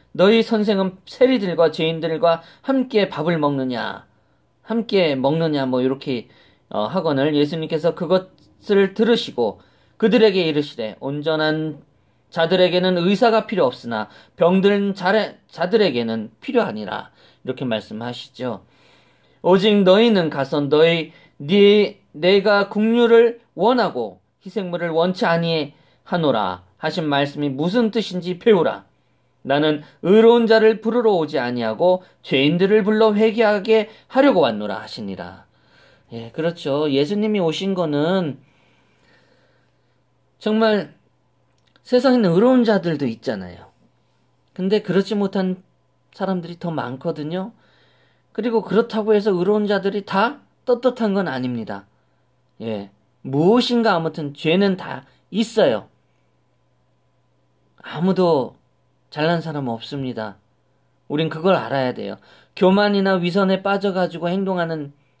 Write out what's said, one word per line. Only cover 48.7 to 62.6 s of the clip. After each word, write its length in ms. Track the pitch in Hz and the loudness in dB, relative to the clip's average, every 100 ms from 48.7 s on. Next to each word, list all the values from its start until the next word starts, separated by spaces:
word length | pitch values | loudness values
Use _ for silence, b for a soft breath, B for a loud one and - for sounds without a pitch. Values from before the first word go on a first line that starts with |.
| 190 233 220 214 | 0 0 -2 0
해서 180 | 214 208 | 2 2
의로운 340 | 180 185 214 208 | 0 0 0 0
자들이 380 | 202 196 196 | -2 -2 -6
다 360 | - 196 226 294 _ _ | -4 -2 -2 -2 _ _
떳떳한 500 | - 240 254 254 220 | -4 0 0 -2 -2
건 140 | 196 175 | -2 -2
아닙니다. 580 | 131 127 120 107 98 - _ _ _ _ _ _ - | -4 -4 -6 -8 -12 -14 _ _ _ _ _ _ -14
예, 300 | 113 104 101 _ _ _ | -8 -8 -10 _ _ _
무엇인가 720 | 135 139 170 240 240 240 220 | -6 0 4 2 2 0 0
아무튼 400 | 175 160 165 147 | 0 -2 -6 -10
죄는 420 | 143 156 180 202 185 | -6 0 2 2 0
다 280 | - - - b b | -6 -14 -16 b b
있어요. 580 | 190 226 220 160 107 - _ _ _ _ _ _ _ _ _ _ _ _ _ _ _ _ _ _ _ | -4 -2 2 2 2 -6 _ _ _ _ _ _ _ _ _ _ _ _ _ _ _ _ _ _ _
아무도 760 | - 143 185 185 180 147 117 - _ _ _ _ _ | -14 -4 -2 2 2 0 -2 -10 _ _ _ _ _
잘난 300 | 151 156 170 | -4 -2 -2
사람 280 | 160 147 131 | -4 -6 -6
없습니다. 680 | 113 - 143 127 113 107 95 _ _ _ _ _ _ - | -6 -8 -8 -8 -8 -10 -12 _ _ _ _ _ _ -8
우린 200 | 147 160 | -4 -4
그걸 260 | 160 180 | -2 0
알아야 400 | 170 113 139 127 | 0 0 -2 -2
돼요. 220 | 117 101 - b b b | -4 -10 -12 b b b
교만이나 580 | - | 0